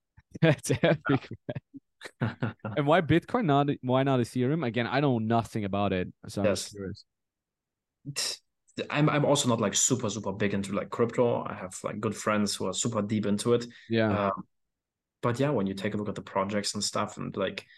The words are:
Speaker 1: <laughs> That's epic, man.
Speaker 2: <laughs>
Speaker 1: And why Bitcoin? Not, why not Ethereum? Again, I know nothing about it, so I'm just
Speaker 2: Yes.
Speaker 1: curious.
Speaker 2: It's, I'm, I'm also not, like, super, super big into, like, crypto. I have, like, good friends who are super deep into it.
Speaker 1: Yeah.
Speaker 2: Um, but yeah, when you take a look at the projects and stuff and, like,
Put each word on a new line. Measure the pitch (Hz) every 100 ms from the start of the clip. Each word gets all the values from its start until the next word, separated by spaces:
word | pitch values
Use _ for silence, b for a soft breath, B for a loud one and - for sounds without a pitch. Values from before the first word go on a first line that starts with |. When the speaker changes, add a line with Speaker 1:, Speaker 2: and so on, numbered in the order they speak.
| _
Speaker 1:
<laughs> | - _ -
That's | 165 - -
epic, | - 170 156 - 135 - 113 - - _ 277 _ _ - -
man. | 117 - 117 -
Speaker 2:
<laughs> | - 107
Speaker 1:
And | 143
why | 175
Bitcoin? | 143 165 - 247 180
Not, | 139 143 -
why | 127 127
not | 139 127
Ethereum? | 117 127 123 165 123
Again, | 117 110
I | 131
know | 147 120
nothing | 110 117 110 117
about | 98 101 101
it, | 92 - - 101
so | 107
I'm | 101
just | 95 -
Speaker 2:
Yes. |
Speaker 1:
curious. | 101 95 104 - _ _ _ _ _ _ _ _ _ 143
Speaker 2:
It's, | 143 - - _ _ _ - -
I'm, | 147 151
I'm | 147
also | 113 143 123
not, | 110
like, | 101
super, | - - 123 107
super | 104 101
big | 98 104
into, | 101 98
like, | 101 -
crypto. | - 117 - 120 120 -
I |
have, | 101 95 -
like, | - 104
good | 110
friends | 98 110 107 101 -
who | 98
are |
super | 92 120 110
deep | 101 107 101
into | 104 120
it. | 120 120 B B
Speaker 1:
Yeah. | 113 110 101 98
Speaker 2:
Um, | 95 - _ _ _ _ _ _ -
but | 120 120
yeah, | 143
when | 123 98
you |
take | 98 107
a | 104
look | 104
at | 98
the |
projects | - 98 95 104 101
and | 104
stuff | - 104 101 104
and, | 95 101
like, | 95 98 -